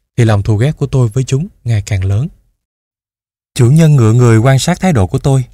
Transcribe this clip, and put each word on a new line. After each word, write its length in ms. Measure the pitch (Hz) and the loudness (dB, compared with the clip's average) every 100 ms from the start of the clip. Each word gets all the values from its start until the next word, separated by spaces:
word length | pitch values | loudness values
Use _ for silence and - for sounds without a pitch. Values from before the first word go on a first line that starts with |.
| _ - | _ -2
thì 80 | |
lòng 180 | 113 104 | 0 0
thù 140 | 101 104 | 0 0
ghét 160 | 139 | -2
của 140 | - 139 | -4 -4
tôi 220 | 135 117 | -2 -2
với 160 | 131 | -2
chúng 240 | 127 131 196 _ | -4 -4 -6 _
ngày 180 | 120 110 101 | -6 -6 -4
càng 180 | 98 | -4
lớn. 240 | 95 101 160 - _ _ _ _ _ _ _ _ _ _ _ | -2 -4 -6 -10 _ _ _ _ _ _ _ _ _ _ _
Chủ 160 | - 120 | -2 2
nhân 260 | 156 160 143 | 4 4 4
ngựa 160 | 110 | 2
người 260 | 120 120 110 | 2 2 2
quan 200 | 131 135 | 2 0
sát 220 | - 175 | 0 -2
thái 120 | 190 | -2
độ 140 | 127 92 | 0 -2
của 120 | - | -2
tôi 260 | 147 135 123 | -2 -2 -4